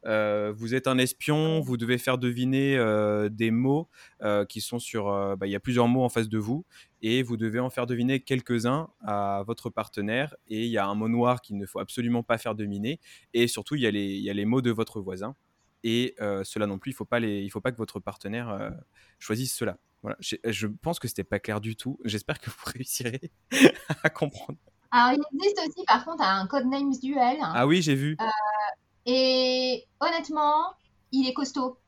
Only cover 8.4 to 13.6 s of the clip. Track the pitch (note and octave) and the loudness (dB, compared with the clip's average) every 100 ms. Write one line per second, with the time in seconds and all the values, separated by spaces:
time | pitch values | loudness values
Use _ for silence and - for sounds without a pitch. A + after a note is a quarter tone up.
8.4 | - A#2+ A#2 C#3+ D#3+ _ G#2 G2+ G2+ G2 | 0 0 2 0 -4 _ -4 -2 0 -2
9.4 | G2+ A2+ A#2 A2 G#2+ - G2+ A#2 D3 - | -4 -6 -6 -6 -6 -4 -2 -2 -4 -8
10.4 | _ A2 A#2+ A2 G2 G#2 A2 A#2 A#2+ B2 | _ -4 0 0 0 0 2 4 4 2
11.4 | - G2+ G2 - G2 - A#2 A#2+ A2+ A2+ | -2 -8 -6 -8 -6 -4 0 0 0 -2
12.4 | A#2 G#2+ G#2 G2+ A2 D#3+ - - _ A#2 | 0 -4 -4 -4 -4 -6 -10 -20 _ 2
13.4 | A#2+ - | 2 2